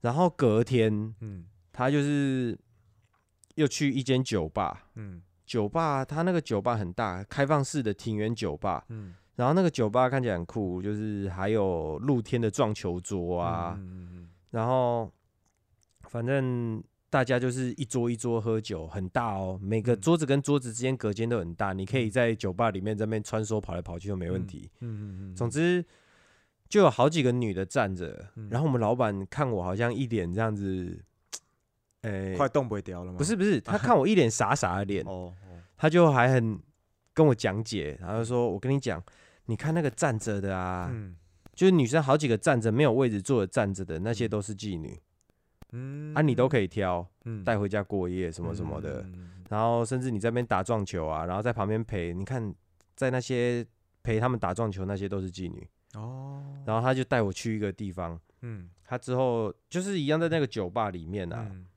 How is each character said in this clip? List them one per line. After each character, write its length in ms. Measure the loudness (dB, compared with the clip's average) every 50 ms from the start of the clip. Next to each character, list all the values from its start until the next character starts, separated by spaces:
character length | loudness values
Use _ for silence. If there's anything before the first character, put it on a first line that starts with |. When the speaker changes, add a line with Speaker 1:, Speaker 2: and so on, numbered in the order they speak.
Speaker 1:
然 120 | 0 0 2
后 160 | 4 2 2
隔 340 | 4 4 4 6 6 4 4
天， 520 | 4 4 4 4 4 2 0 -4 -6 -10 -12
Speaker 2:
嗯。 220 | -12 -12 -12 -12 -14 -18 _ _ _ _ -6
Speaker 1:
他 160 | -2 0 2
就 140 | 2 2 2
是 520 | 2 2 2 2 0 0 0 0 -2 -4 -6 _ _ _ _ _ _ _ _ _ _ _ _ _ _ _ _ _ _ _
又 120 | 2 2
去 240 | 2 2 2 0 2
一 120 | 2 0 2
间 200 | 2 2 2 2
酒 240 | 2 0 0 0
吧。 420 | -2 _ -2 -2 -2 -4 -8 -18 _ _
Speaker 2:
嗯。 300 | -14 -14 -12 -14 -16 -18 _ _ _ _
Speaker 1:
酒 240 | -4 -2 0 0
吧， 380 | 0 0 0 0 2 0 0 -2
他 160 | -2 -2 0
那 100 | 0 2
个 80 | 2 0
酒 220 | 0 0 -2 0
吧 160 | 2 0 0
很 160 | 0 -2 -4 -2
大， 300 | -2 -2 -2 -2 -6 -8
开 240 | _ 0 0 2
放 180 | 4 4 2 2
式 160 | 0 -2 -2
的 100 | 0 -2
庭 240 | -4 -2 -4 -4 -2
园 200 | 0 0 -2 -2
酒 200 | -2 -4 -4 -4
吧。 300 | -4 -2 -4 -4 -4 -6 -10
Speaker 2:
嗯。 260 | -14 -12 -12 -14 -16 _ _ _ _
Speaker 1:
然 100 | 0 2
后 80 | 4 4
那 80 | 4
个 80 | 4 4
酒 200 | 2 2 0 2
吧 200 | 4 4 4 4
看 140 | 2 0 0
起 60 | 0
来 60 | 0
很 100 | -2 -4
酷， 360 | -4 -4 -4 -2 -2 -2 -4
就 140 | -4 -4 -4
是 320 | -4 -4 -4 -4 -4 -4
还 220 | -6 -4 -2 0 2
有 480 | 2 2 2 2 0 0 -2 -4 -4
露 240 | -2 0 2 2 0
天 180 | 0 0 -2 0
的 100 | 0 0
撞 240 | 2 2 0 0 0
球 240 | -2 -4 -4 -4 -4
桌 360 | -6 -4 -4 -4 -2 -2 -2
啊。 380 | 0 0 -2 -2 -2 -4 -6 -6
Speaker 2:
嗯， 60 | -10 -12
嗯， 80 | -14
嗯， 180 | -14 -14 -16 -16 -16
嗯。 160 | -18 -18 -20 _ _ _ _
Speaker 1:
然 160 | -4 -2 0
后， 460 | 2 2 2 2 2 0 -2 -2 -6 _ _ _ _ _ _ _ _ _ _ _ _ _ _ _ _ _ _ -18
反 180 | -10 -8 -4 -2
正 560 | 0 0 2 0 0 -2 -2 -2 -4 -4 -6 -10 _ _ _ _ _
大 140 | 0 0 2
家 160 | 4 2 2
就 100 | 2 0
是 220 | 0 0 -2 -4 -2
一 120 | -4 -6
桌 240 | -2 0 0 2 2
一 60 | 0
桌 260 | -2 -2 0 0 0
喝 180 | 2 0 0 0
酒， 280 | -2 -4 -6 -6 -6
很 200 | -6 -6 -6 -6 -2
大 260 | _ -2 0 0 -2
哦， 220 | -2 -2 -4 -4 -6
每 200 | -2 0 0 0
个 140 | 2 2 0
桌 220 | 2 4 2 4
子 80 | 4 4
跟 160 | 2 2 2
桌 180 | 4 2 0 0
子 140 | 0 -4 -6
之 80 | -2
间 140 | -2 -2 -2
隔 160 | 0 -2 -2 -2
间 140 | 0 -2
都 120 | 0 0 -2
很 140 | -2 -4 -4
大， 160 | -4 -4 -2
Speaker 2:
嗯。 80 | -2 -4
Speaker 1:
你 60 | -4
可 120 | -2 0
以 120 | 0 0 2
在 260 | 2 2 2 2 2
酒 160 | 0 -2 -4
吧 200 | 0 2 0 0
里 100 | 0 0
面 160 | -2 -2 -2
在 80 | -2 -2
那 40 | -2
边 120 | -2 -4 -4
穿 200 | -2 -2 -2 -2
梭 160 | 0 -2 -2
跑 140 | -2 -4 -8
来 80 | -6
跑 160 | -6 -8 -10
去 100 | -8 -6 -6
都 60 | -6
没 140 | -4 -2 -2
问 160 | -2 -4 -4
题。 240 | -6 -10 -14 -16 -18 _ _
Speaker 2:
嗯， 80 | -10 -10
嗯， 100 | -8 -8
嗯， 340 | -10 -10 -10 -12 -12 -12 -6
嗯。 20 |
Speaker 1:
总 140 | -4 -4 -2
之， 360 | 0 2 2 2 2 2 -2 _ _ _ _ _ _ _ _ _ _ _ _ _ _ _ _
就 140 | 2 6 8
有 80 | 8 8
好 180 | 8 6 4
几 160 | 4 4 4 4
个 80 | 4
女 220 | 4 2 0 0 0
的 120 | -2 -4
站 300 | 0 0 0 0 0 -2
着， 320 | -4 -6 -8 -10 -12 -16 -16 _
Speaker 2:
嗯。 140 | -16 -8 -4
Speaker 1:
然 100 | -2 0
后 80 | 2
我 40 | 2
们 100 | 2 2
老 120 | 4 2 4
板 320 | 2 2 0 0 -2 -6
看 220 | -6 -2 -2 0 0
我 140 | 0 -2 -2
好 120 | -2 0
像 180 | 0 0 0 0
一 140 | -2 -2
脸 260 | -2 0 -2 0 0 0
这 80 | 0
样 120 | 0 0 -2
子， 480 | -2 -2 -2 -2 -2 -4 -6 -8 -12 -14 _ _ _ _ _ -18 -18 _ _ _ _ _ _ _ _ _ _ _ _
呃， 340 | -8 -6 -4 -4 -4 -4 0
Speaker 2:
快 140 | 0 0 2
动 180 | 2 0 0
不 80 | 0 -4
了 280 | -6 -6 -8 -10 -10 -10
了 80 | -10
吗？ 60 | -4
Speaker 1:
不 60 | -4 -2
是， 120 | 0 0
不 80 | 2 2
是， 180 | 2 2 2
他 160 | 0 0 -2
看 200 | 0 4 4 4
我 100 | 6 6
一 60 | 6 6
脸 160 | 6 6 4
傻 240 | 4 2 2 2 2
傻 240 | 2 2 0 0
的 80 | 0 -2
脸， 180 | -2 -2 -4 -4
Speaker 2:
<laughs> 40 |
哦， 260 | -4 -8 -10 -10 -12 -14 -18 -20
哦。 140 | -20 -20 -20 -20 _ _
Speaker 1:
他 120 | 0 2 6
就 220 | 8 8 8 8
还 220 | 8 6 6 6 6
很 260 | 4 4 2 -2 -6 -10 _ _ _ _ _ _ _ _ _ _
跟 120 | 6 6
我 80 | 6 6
讲 300 | 4 2 0 0 0 -4
解， 340 | -4 -4 -4 -4 -4 -6 -8
然 100 | -6 -4 -4
后 120 | -2 -2
说 240 | 0 0 0 2 0
：“我 80 | 0 -2
跟 140 | 0 0 0
你 60 | 0
讲， 220 | 0 -2 -4 -4 -8 -14 _ _ -20 _ _ _ _
你 100 | -6 -6
看 180 | -2 -2 0 0
那 80 | 0
个 80 | 0 -2
站 280 | 0 0 0 0 0 0
着 220 | -2 -2 -2 -2
的 160 | -2 -2 -2
啊， 320 | -2 -2 -4 -4 -4 -4 -6 -6
Speaker 2:
嗯。 220 | -8 -10 -12 -16 -18 _ _ _ _ _ -20 _
Speaker 1:
就 120 | 4 6
是 60 | 6
女 140 | 6 6 4
生 180 | 4 2 2 4
好 140 | 4 4
几 100 | 4 4
个 100 | 2 2
站 220 | 2 4 4 4 4
着， 100 | 4 2
没 140 | 4 6 4
有 80 | 4
位 180 | 6 4 2 2
置 120 | 2 -2
坐 180 | 0 2 2 2
的 80 | 2
站 260 | 2 0 0 0 0 -2
着 120 | -4 -6
的， 120 | -6 -6 -4
那 140 | -2 -2 -2
些 140 | 0 -2
都 140 | 0 0 -2
是 120 | -4 -4 -8
妓 240 | -8 -6 -6 -6
女。 220 | -6 -8 -10 -12 -16 _ _ _ _ _ _ _ _ _ _ _ _ -20 _
Speaker 2:
嗯。 420 | -12 -12 -10 -10 -10 -10 -10 -4 0
Speaker 1:
啊， 80 | 2
你 140 | 2 4 4
都 140 | 4 2 4
可 100 | 4 2
以 80 | 2
挑， 380 | 0 -2 -2 0 0 0 -2 -4 -8 _ _ _
Speaker 2:
嗯。 200 | -10 -10 -4 -2
Speaker 1:
带 120 | 0 0
回 120 | 0 0 0
家 120 | 0 -2
过 280 | -2 -2 -2 -2 0 0
夜 200 | -2 -2 -4 -4
什 140 | -4 -6 -6
么 100 | -6 -4
什 120 | -4 -6
么 160 | -6 -6 -6
的。 200 | -6 -6 -8 -8
Speaker 2:
嗯， 40 | -10
嗯， 80 | -12 -14
嗯， 160 | -16 -16 -16 -18
嗯。 80 | -20 -12 -6
Speaker 1:
然 120 | -2 0
后 240 | 2 2 2 2 0
甚 160 | 0 -2 -2
至 100 | -2 -2
你 80 | -2 0
在 100 | 0 0
那 40 | 0
边 120 | 0 0
打 160 | 2 0 0
撞 240 | 2 0 0 -2 -2
球 220 | -2 -4 -4 -2
啊， 180 | -2 -2 -4 -2
然 80 | -2 -4
后 80 | -2
在 120 | -2 -2 -2
旁 120 | -2 -2
边 160 | 0 0 -2
陪， 320 | -2 -4 -4 -4 -4 -4 -4
你 120 | -6 -6
看 280 | -6 -6 -6 -6 -6 -8 _ _ _ _ _ _ _ _
在 140 | -2 -2 0
那 120 | 0 -2
些 440 | -2 -2 0 0 2 0 0 -2 -4 _ _ _ _ _ _ _ _
陪 160 | 0 0 2
他 80 | 2
们 100 | 2 0
打 160 | 0 0 -2 0
撞 160 | 0 -2 -2
球 140 | -2 -4 -4
那 140 | -4 -4
些 100 | -4 -4
都 140 | -4 -4 -4
是 100 | -4 -6
妓 180 | -6 -8 -8 -8
女。” 160 | -8 -10 -16 -20 _ _ _ _ -14
Speaker 2:
哦。 480 | -12 -12 -12 -12 -12 -12 -12 -12 -12 -12 -14 -14 -10 -4
Speaker 1:
然 100 | -2 -2
后 60 | 2
他 120 | 2 2 2
就 100 | 2 0
带 160 | _ 2 2
我 100 | 2 2
去 240 | 0 -4 -4 -2 -2
一 40 | 0
个 120 | -2 -4
地 180 | -4 -4 -8 -8
方， 300 | -6 -6 -6 -6 -6 -10 _ _ _ _
Speaker 2:
嗯。 280 | -12 -12 -12 -12 -14 -18 -20 _ _
Speaker 1:
他 140 | -10 -10
之 180 | -8 -4 -2 0
后 380 | 2 2 2 2 2 0 -2 -4 _ _ _
就 120 | -4 -4
是 160 | -2 -2 -2
一 100 | -2 2
样 120 | 2 2 2
在 80 | 2
那 100 | 2 2
个 80 | 0 0
酒 240 | 0 -2 -4 -4 -2
吧 200 | -2 -2 -2 -2
里 160 | -4 -6 -8
面 260 | -6 -6 -4 -4 -4
啊， 160 | -6 -8 -8 -10
Speaker 2:
嗯。 160 | -12 -14 -18 -20 _